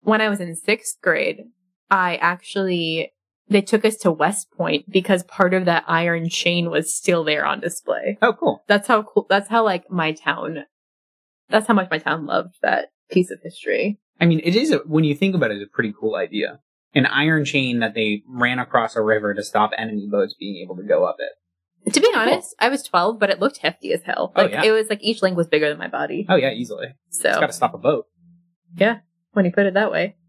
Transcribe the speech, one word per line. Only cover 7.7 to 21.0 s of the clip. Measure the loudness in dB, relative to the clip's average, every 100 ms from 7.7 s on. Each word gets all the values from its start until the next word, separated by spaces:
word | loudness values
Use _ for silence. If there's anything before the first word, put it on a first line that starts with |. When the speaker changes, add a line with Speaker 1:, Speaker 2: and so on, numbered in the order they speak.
| -8 -4 -4 -4 -2
Speaker 2:
Oh, | -4
cool. | -2 -4 -4 0
Speaker 1:
That's | 0 4
how | 0
cool, | 2 -4 2
that's | 0 2
how, | 0 2
like, | 0 _
my | -2 -2
town, | -2 -4 -4 -6 -10 -14 _ _ _ _ _ _ _ _
that's | 0 4
how |
much | 2 2
my | -4
town | -2 -4 -2
loved | -2 -4 _
that | 0 0 -2 _ _
piece | 0 0
of | -4
history. | -16 -12 -4 -2 -2 -6 _ _
Speaker 2:
I | 2
mean, | 4
it | 2 2
is, | 2
a, | 0
when | 0 0
you | 2 2
think | 0 0
about | -2
it, | -4
it's | -6
a | -4
pretty | -4 -2
cool | -4 -2
idea. | -4 -4 -6 -8 _ _ _
An | 0 2
iron | 2 2 2 0
chain | -2 -2 -2
that | -2
they | -2 -2 -2 _
ran | -2 -2 0
across | 0 0 0 -2
a |
river | 0 0 0
to | -4
stop | -2 0 0 -2
enemy | -6 -6 -2
boats | -2 -2 -4
being | -12 -10
able | -12 -12
to |
go | 0 2